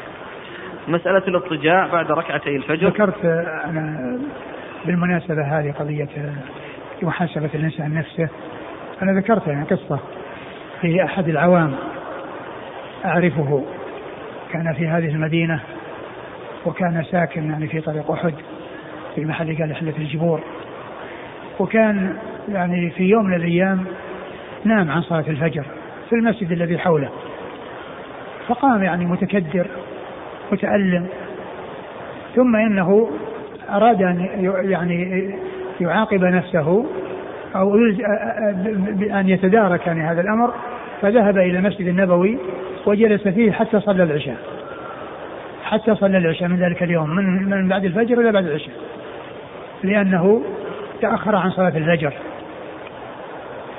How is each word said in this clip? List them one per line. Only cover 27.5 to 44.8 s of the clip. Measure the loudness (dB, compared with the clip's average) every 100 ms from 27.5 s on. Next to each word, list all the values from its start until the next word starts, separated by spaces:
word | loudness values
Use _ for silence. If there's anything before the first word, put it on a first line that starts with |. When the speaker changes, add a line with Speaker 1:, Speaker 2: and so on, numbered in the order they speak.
| -12 -14 -14 -14 -14 -14 -14 -14 -8 -4
Speaker 2:
فقام | 2 4 4
يعني | 4 2 0
متكدر | 0 0 0 0 0 -2 -4 -12 -12 -12 -14 -14 -10 -4
متألم، | -2 2 2 4 2 0 -8 -10 -12 -12 -12 -12 -12 -14 -14 -12 -14 -2
ثم | 4 6 6
إنه | 4 4 6 6 4 0 -8 -10 -12 -14 -2
أراد | 4 6 6
أن | 4 2
ي-، | -2 0 0 0 2
يعني | 0 0 0 0 -2 -2 -6 -8 -8 -8 -2
يعاقب | 2 2 4 4
نفسه | 4 4 2 0 4 2 2 -4 -6 -8 -10 -10 -6 0
أو | 4 6
يلز-، | 6 4 2 0 -2 0 0
ب-، | 0 0 0 0 0
بأن | 0 2 4
يتدارك | 4 6 6 6 4 0
يعني | 0
هذا | 0 0
الأمر، | 2 2 2 0 -8 -10 -12 -2
فذهب | 4 6 6 6
إلى | 4 4
المسجد | 2 0 0
النبوي | 4 6 6 4 2 -4 -8 -8 -2 2
وجلس | 6 6 6 4
فيه | 4 4
حتى | 4 2 2
صلى | 4 4
العشاء، | 4 2 -2 -8 -10 -10 -10 -12